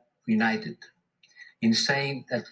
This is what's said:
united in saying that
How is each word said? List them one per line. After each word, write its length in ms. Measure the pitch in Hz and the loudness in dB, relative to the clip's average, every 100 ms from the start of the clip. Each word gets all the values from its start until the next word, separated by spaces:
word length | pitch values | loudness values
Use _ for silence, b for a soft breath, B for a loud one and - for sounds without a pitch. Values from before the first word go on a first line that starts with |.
| _ _ - | _ _ -2
united 500 | 110 113 110 - - - _ _ _ _ B B B | 2 2 0 -6 -14 -20 _ _ _ _ B B B
in 120 | 113 | 2
saying 520 | 113 - 139 139 131 - | 4 2 0 -2 -6 -6
that 160 | 120 - | -8 -6